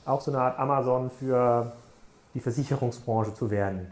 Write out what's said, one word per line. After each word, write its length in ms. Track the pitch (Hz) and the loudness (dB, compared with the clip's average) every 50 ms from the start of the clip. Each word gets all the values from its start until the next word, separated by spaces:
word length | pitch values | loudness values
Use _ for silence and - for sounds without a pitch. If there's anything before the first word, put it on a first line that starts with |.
| - | -4
auch 160 | 135 135 139 | -2 -2 0
so 80 | - 151 | 0 0
eine 120 | 139 131 | 0 2
Art 180 | 127 127 127 - | 2 2 0 0
Amazon 500 | 135 139 143 139 123 127 127 127 127 127 | 0 2 2 2 2 2 2 2 0 -2
für 600 | - - 135 131 127 123 123 123 117 120 117 120 - - - - - - - - - - _ _ - | -6 -6 -2 2 2 4 4 4 4 4 2 -2 -6 -14 -20 -20 -20 -20 -20 -20 -20 -20 _ _ -8
die 40 | 127 | -6
Versicherungsbranche 960 | - 127 120 143 131 - 135 - 127 117 - - - 120 110 110 107 107 104 | -4 -2 -2 0 0 0 0 0 0 -2 -4 -4 -4 -2 0 0 0 0 -2
zu 160 | - 123 104 | -4 -4 -2
werden? 420 | 104 101 98 95 95 92 92 90 | 0 0 0 0 -2 -6 -8 -10